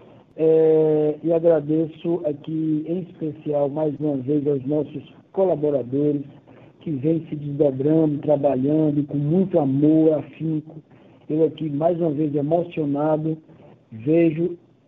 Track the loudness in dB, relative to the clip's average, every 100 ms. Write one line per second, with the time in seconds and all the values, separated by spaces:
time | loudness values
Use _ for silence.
0 | -20 -20 _ -2 2 4 4 4 4 2
1 | 0 -2 -2 2 4 2 2 -2 -2 -6
2 | -4 -2 -4 -6 -6 -4 -2 -2 -2 -6
3 | -8 -10 -10 -8 -4 -2 -2 -2 -4 -2
4 | -4 -4 -2 -2 0 -2 -2 -2 -2 -8
5 | -16 -20 _ -2 0 0 0 -2 -2 -2
6 | 0 -2 -6 -16 -20 -20 -20 _ -8 -4
7 | -2 -2 -4 -10 -6 0 0 2 2 2
8 | 2 0 0 0 2 0 0 2 2 0
9 | -2 -2 0 2 2 2 2 2 4 6
10 | 4 2 -2 -8 -6 -4 -6 -16 -20 -20
11 | -20 -18 -6 0 0 0 -6 -2 0 0
12 | 0 0 -2 -2 0 0 -2 -4 -4 -2
13 | 0 0 -2 -6 -10 -20 -20 -20 _ -8
14 | 0 2 2 2 -4 -6 _ _